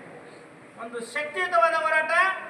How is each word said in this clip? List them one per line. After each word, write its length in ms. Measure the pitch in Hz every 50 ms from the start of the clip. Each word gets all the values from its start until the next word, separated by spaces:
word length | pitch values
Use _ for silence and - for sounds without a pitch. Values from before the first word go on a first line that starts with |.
| - - - - - - - - - - - - - - - -
ಒಂದು 220 | 233 240 247 240
ಶಕ್ತಿಯುತವಾದ 760 | 233 - - 294 302 294 302 359 359 359 359 339 330 330 330
ಹೋರಾಟ 360 | 330 311 311 320 311 311 320 330 339 370 381 381 - -